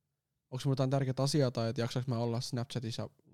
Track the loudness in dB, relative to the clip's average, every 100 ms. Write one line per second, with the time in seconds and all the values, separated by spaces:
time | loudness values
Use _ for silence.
0 | _ _ _ _ _ -4 0 2 2 2
1 | 2 0 2 4 2 2 -2 0 -2 -2
2 | -2 0 0 -2 -2 -4 -4 -4 -4 -6
3 | -8 _ _